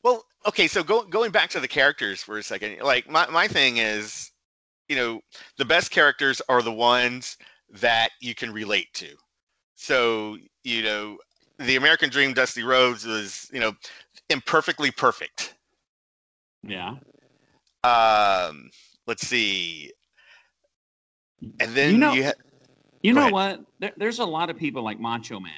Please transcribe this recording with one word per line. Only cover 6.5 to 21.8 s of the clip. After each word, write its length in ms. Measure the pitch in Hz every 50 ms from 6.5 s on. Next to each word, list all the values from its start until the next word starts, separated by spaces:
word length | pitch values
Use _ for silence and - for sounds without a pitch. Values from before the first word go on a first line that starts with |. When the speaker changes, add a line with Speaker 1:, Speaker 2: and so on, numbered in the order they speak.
| 131 123
Speaker 1:
the 100 | 117 117
ones 640 | 113 110 120 120 123 123 123 123 123 127 120 - - _ - - _ _ _ _
that 400 | - 98 117 120 113 113 113 113 - _
you 160 | 131 120 113
can 160 | - 127 117
relate 340 | 104 107 107 101 104 98 85 _ _
to. 220 | - 90 73 71 76 _ _ _ _ _ _ _ _ _ _ _
So, 640 | _ - - 143 127 120 117 113 110 107 107 107 - - _ _ _
you 220 | _ 123 117 113 110
know, 340 | 107 107 104 104 107 104 - - _ _ _ _ _ _ -
the 160 | 135 120 131
American 340 | 127 135 151 165 - 165 139
Dream, 220 | 120 139 139 135
Dusty 300 | 127 131 127 123 - 123
Rhodes, 420 | 113 123 131 127 127 123 120 107 104
was, 460 | 117 110 107 104 95 - - - -
you 60 | - 131
know, 140 | 117 110 104 _ - - - - - _ _ - _ _
imperfectly 640 | 156 135 - - - 156 - - 165 - 147 131
perfect. 640 | - - - 123 - - - - _ - - - - _ _ _ _ _ _ _ _ _ _ _ _ _ _ _ _ _ _ _ _ _
Speaker 2:
Yeah. 340 | - 98 101 92 90 92 123 135 _ _ _ _ _ _ _ _ _ _ _ _ _ _ _ _ -
Speaker 1:
Um, 880 | 123 120 117 113 110 107 107 104 101 98 92 90 82 76 71 60 64 _ - _ _ _ _ _
let's 200 | - 113 - -
see. 680 | - 123 120 110 101 98 92 87 85 82 78 73 - - _ _ _ _ _ _ _ - _ _ _ _ _ _ _ _ _ _ _ _ _ _ _ _ _ _ _ _ _ - 113 - -
And 140 | 104 107 117
then 180 | 135